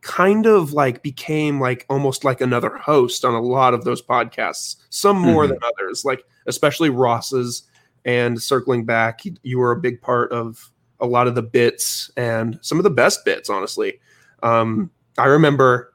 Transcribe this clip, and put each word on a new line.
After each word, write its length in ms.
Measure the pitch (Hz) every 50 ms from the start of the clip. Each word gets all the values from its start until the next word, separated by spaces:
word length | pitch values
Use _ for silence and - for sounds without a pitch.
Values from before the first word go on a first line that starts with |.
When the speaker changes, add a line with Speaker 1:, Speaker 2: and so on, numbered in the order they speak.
Speaker 1:
kind 440 | _ - - - 175 190 202 214 220
of, 280 | 226 220 202 170 143 147
like, 300 | 147 147 131 120 - _
became, 560 | 151 131 - - - 156 156 151 151 143 139
like, 260 | 135 127 127 120 - _
almost 340 | 135 135 139 135 131 - -
like 160 | 139 127 -
another 380 | 135 123 123 120 120 - - -
host 480 | - - 151 147 123 120 - - -
on 80 | 127 120
a 80 | 113
lot 320 | 117 123 123 135 131 127 120
of 100 | 120 101
those 180 | - 120 -
podcasts, 760 | - _ 120 127 117 117 - - 117 90 - - - - - _ _ _
some 280 | - - - 202 202 190
more 260 | 180 175 165 160 151
Speaker 2:
Mm-hmm. 100 | 143 135
Speaker 1:
than 60 | - 117
others, 420 | 120 117 - 98 92 107 - -
like, 180 | 139 131 127 - _ _ _ _
especially 440 | - 123 - - 151 139 - 165 156
Ross's. 720 | 131 120 131 120 117 117 - - 131 131 123 123 120 - _ _ _ _ _ _ _ _ _
And 380 | 123 123 123 120 120 120 117
circling 420 | - - 139 127 123 - 127 120 117
back, 400 | 113 117 113 113 113 113 - -
you, 100 | 208 170 - _
you 160 | 127 123 127
were 120 | 123 120
a 80 | 120 117
big 220 | 170 127 120 120
part 300 | _ - 123 120 120 -
of 400 | - 120 117 117 113 - - _ _ _ _ _ _ _
a 60 | -
lot 220 | 123 123 123 123 123
of 80 | 120
the 60 | 120
bits 680 | 110 110 - 127 120 120 - - - - - - - - _ -
and 400 | 123 117 113 113 113 117 110 -
some 180 | _ - - 160
of 40 | 180
the 60 | 202
best 340 | 156 120 120 175 - - -
bits, 240 | - 92 - - -
honestly. 500 | 104 98 95 107 - - 107 98 98 _ _ _ _ _ _ _ _ _ -
Um, 480 | 117 117 113 113 113 110 110 101 175 _ _ _ _ _ -
I 100 | 120 135
remember 680 | 139 151 160 151 143 135 135 131 123 123 123 _ _